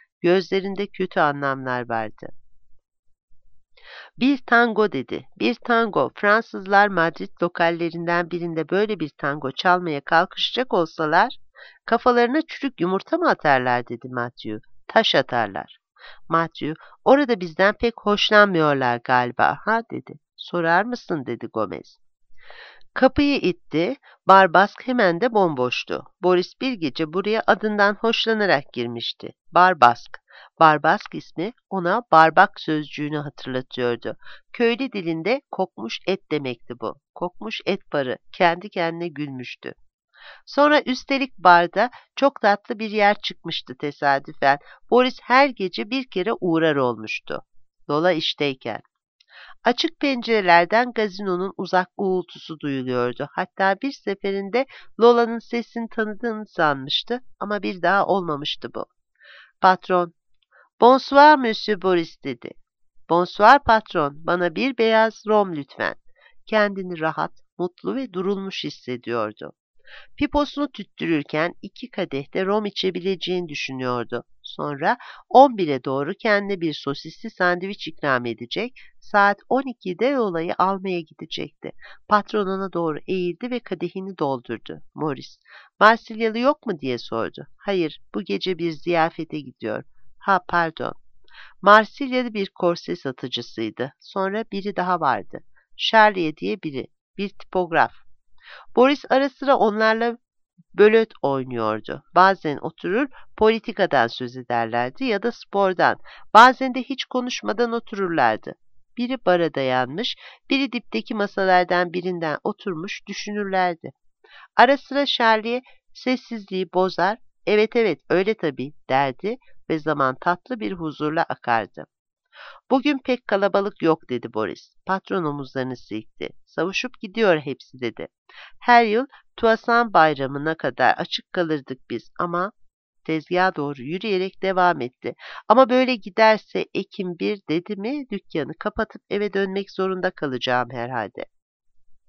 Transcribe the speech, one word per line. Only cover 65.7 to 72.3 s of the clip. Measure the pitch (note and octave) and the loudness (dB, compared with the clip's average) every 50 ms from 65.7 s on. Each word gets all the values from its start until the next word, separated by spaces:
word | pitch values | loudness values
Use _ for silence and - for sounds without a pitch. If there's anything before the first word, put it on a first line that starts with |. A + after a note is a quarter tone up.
| - - A2+ D#2+ - - _ - - _ _ _ _ - - | -8 -6 -4 -4 -4 -8 _ -20 -20 _ _ _ _ -20 -10
Kendini | - A3 G#3+ G#3 G#3 G3 F#3+ F#3+ F3+ F3 D#3+ | -2 0 0 0 0 -2 -6 -10 -10 -8 -4
rahat, | D#3 D#3+ D#3 - D#3 F3 - - - _ _ - | -4 -4 -2 -2 -6 -6 -8 -14 -20 _ _ -6
mutlu | F3 F3+ - _ - F#3 G#3 | -6 -6 -6 _ -8 -6 -6
ve | C4 C4+ A3 F3+ | -6 -8 -8 -8
durulmuş | F3+ F#3 F#3+ G3+ G3 G3 F#3+ - - - | -6 -4 -4 -4 -4 -6 -10 -10 -10 -10
hissediyordu. | D3 C#3+ - - - B2+ A#2 - A#2 A#2 A#2 A2 G#2+ G#2+ - - - - _ _ _ _ _ _ - - - - - - | -10 -12 -12 -12 -10 -10 -10 -8 -6 -4 -4 -4 -4 -6 -12 -16 -16 -16 _ _ _ _ _ _ -20 -20 -20 -20 -20 -6
Piposunu | - C#4+ D4 - D4 D4 C#4 - C#4+ D4 C#4 - | -6 -6 -2 0 -2 -2 -2 -4 -6 -6 -6 -6
tüttürürken | - F#3+ - _ _ D#3+ E3 E3 D3+ D3 - - D3+ D#3+ F3 - - - | -12 -16 -16 _ _ -4 -2 -2 -2 -2 -2 -2 -2 -2 -2 -4 -10 -16
iki | G#3 - - - B3 | -20 -18 -16 -18 -14
kadehte | - - F#3 D#3 - C3+ C#3+ - | -8 -8 -8 -6 -6 -8 -8 -6